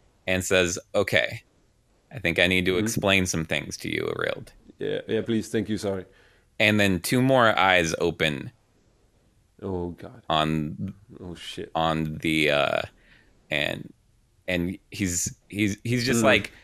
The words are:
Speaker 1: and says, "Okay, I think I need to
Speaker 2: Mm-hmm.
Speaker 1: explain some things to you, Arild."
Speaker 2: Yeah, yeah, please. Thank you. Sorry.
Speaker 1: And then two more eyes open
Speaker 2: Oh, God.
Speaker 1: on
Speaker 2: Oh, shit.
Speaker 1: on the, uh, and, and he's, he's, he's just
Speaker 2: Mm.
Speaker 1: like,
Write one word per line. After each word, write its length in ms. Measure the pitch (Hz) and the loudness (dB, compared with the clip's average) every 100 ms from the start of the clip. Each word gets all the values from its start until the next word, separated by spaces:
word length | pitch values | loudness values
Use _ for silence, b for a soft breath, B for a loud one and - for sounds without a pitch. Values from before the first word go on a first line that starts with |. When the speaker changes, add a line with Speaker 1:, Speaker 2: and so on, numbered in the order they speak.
| _ _ - | _ _ -4
Speaker 1:
and 180 | 92 | -2
says, 340 | 90 92 87 90 - | 2 2 2 -2 -4
"Okay, 480 | 104 98 92 58 117 - _ _ _ _ _ _ | -2 0 0 0 -6 -16 _ _ _ _ _ _
I 60 | - | -6
think 200 | 85 85 | -2 2
I 80 | 90 | 2
need 200 | 92 90 | 2 2
to 60 | |
Speaker 2:
Mm-hmm. 120 | 90 | 0
Speaker 1:
explain 420 | 107 - 101 95 92 | 0 0 2 2 2
some 180 | 82 80 | -2 -4
things 300 | 76 78 - | -4 -6 -10
to 100 | - | -8
you, 120 | 50 50 50 | -6 -4 -4
Arild." 320 | 50 - - - - - | -4 -6 -10 -20 -20 -10
Speaker 2:
Yeah, 220 | 101 101 - | -6 -6 -4
yeah, 140 | 110 | -4
please. 260 | 104 110 104 | -2 -4 -2
Thank 200 | 113 101 | -4 -4
you. 80 | 104 | -4
Sorry. 260 | 101 98 92 b b b b - | -4 -6 -8 b b b b 0
Speaker 1:
And 200 | 107 104 | 4 4
then 220 | 101 90 | 4 2
two 220 | - 127 | 0 2
more 360 | 131 131 113 87 | 4 6 6 6
eyes 360 | 95 90 82 - | 6 6 4 2
open 520 | 85 - 80 69 - - _ _ _ _ _ _ _ _ _ _ | 0 2 0 -2 -8 -16 _ _ _ _ _ _ _ _ _ _
Speaker 2:
Oh, 280 | 98 92 87 | -8 -6 -6
God. 320 | 85 87 - - | -10 -16 -12 -2
Speaker 1:
on 680 | 80 78 78 76 - 98 - - - | 0 2 0 -2 -6 -10 -10 -18 -18
Speaker 2:
Oh, 120 | 92 | -16
shit. 360 | 82 - - 85 | -14 -14 -12 -6
Speaker 1:
on 440 | 80 80 80 80 78 | -2 0 0 -2 -2
the, 320 | 82 78 73 | 0 2 4
uh, 320 | 71 67 50 - b b b b _ - | 4 2 0 -4 b b b b _ -6
and, 420 | 76 57 50 - _ _ _ _ _ - | -4 -2 -6 -12 _ _ _ _ _ -4
and 300 | 90 87 - _ | -2 -2 -6 _
he's, 440 | - 95 87 - - - | -4 -2 -2 -6 -8 -8
he's, 280 | 98 107 101 | -2 -2 -2
he's 200 | 113 123 | -4 -2
just 160 | 120 117 | 0 2
Speaker 2:
Mm. 40 | |
Speaker 1:
like, 280 | 127 113 - b | 4 2 0 b